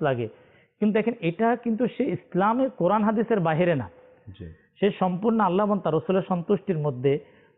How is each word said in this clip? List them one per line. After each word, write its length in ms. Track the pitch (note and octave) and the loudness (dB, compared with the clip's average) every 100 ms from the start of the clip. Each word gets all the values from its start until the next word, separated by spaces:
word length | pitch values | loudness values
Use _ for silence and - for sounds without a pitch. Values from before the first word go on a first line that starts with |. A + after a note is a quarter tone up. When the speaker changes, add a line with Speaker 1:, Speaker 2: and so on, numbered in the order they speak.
Speaker 1:
লাগে। 260 | D3 B2 A2 - - _ _ - | -2 -2 -4 -10 -20 _ _ -2
কিন্তু 120 | G#3+ | 0
দেখেন, 220 | G#3+ G#3+ B3 | 2 0 -2
এটা 360 | E3 E3+ A3+ A#3+ | -4 0 0 0
কিন্তু 300 | A#3 A3 A#3+ | -2 -2 -2
সে 160 | - | -2
ইসলামের 680 | C4 F3+ - F3+ G3+ A#3 C4 | -4 -4 -4 -2 0 2 -2
কোরআন 340 | - F3 G#3 | 0 0 2
হাদিসের 360 | G#3 A3 A3 A3 | 2 0 0 0
বাহিরে 340 | E3 D#3 F3+ | 2 2 2
না। 160 | D3 G#2 - - - - | 0 -4 -12 -20 -20 -20
Speaker 2:
জি। 240 | F#2+ E2 E2 _ - | -16 -16 -18 _ -4
Speaker 1:
সে 100 | G3+ - | -2 0
সম্পূর্ণ 420 | F#3 F3+ A3 A3+ | -2 0 0 2
আল্লাহ 260 | G3 F3+ G#3 | 2 2 0
এবং 140 | G#3 | 0
তার 140 | D#3+ | 0
রাসূলের 280 | D#3 D#3 F#3 F3 | 0 0 0 0
সন্তুষ্টির 500 | F3+ E3+ G3+ - D#3+ | -2 0 0 0 -2
মধ্যে। 400 | D3 B2 C#3 C#3+ - - _ | -2 0 0 0 -2 -20 _